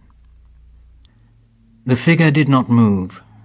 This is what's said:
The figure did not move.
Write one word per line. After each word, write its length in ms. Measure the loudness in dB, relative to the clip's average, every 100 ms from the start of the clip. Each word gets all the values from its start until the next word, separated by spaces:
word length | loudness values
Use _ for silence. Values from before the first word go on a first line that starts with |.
| _ _ _ _ _ _ -20 -20 _ _ _ _ _ _ _ _ _ _ -6
The 100 | -4
figure 340 | 0 2 2
did 200 | 0 0
not 200 | 0 0
move. 520 | 2 2 0 -6 -14 _ -20